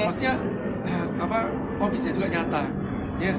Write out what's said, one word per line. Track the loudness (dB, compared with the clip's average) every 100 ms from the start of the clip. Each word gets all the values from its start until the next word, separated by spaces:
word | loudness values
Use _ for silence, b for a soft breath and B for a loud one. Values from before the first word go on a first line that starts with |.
<laughs> | 4
Maksudnya, | 2 0 2 0 -2 -2 -2
eh, | 0 0 0 -2
apa, | 0 0 0 -2 -2 0
office-nya | 0 2 0
juga | 0 0
nyata. | 0 0 0 0 -2 -2 -2 -2 0
Ya. | 0